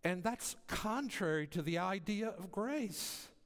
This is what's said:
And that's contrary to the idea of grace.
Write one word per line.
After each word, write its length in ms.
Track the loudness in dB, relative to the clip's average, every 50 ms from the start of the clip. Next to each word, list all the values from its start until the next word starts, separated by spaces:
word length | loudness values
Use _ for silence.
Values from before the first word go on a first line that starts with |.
| 2
And 200 | 2 0 2 2
that's 320 | 0 0 0 -4 -6 -6 -6 -6 -4
contrary 760 | -4 -2 0 0 0 0 0 -2 -2 0 2 4 4 4 2 0
to 140 | 0 0
the 160 | 0 2 2 2
idea 520 | 2 2 0 0 0 0 0 2 0 0
of 220 | -2 -4 -8 -6
grace. 760 | -2 0 0 2 2 2 0 0 -2 -2 -4 -4 -4 -6 -10 -14 -18 -20 -20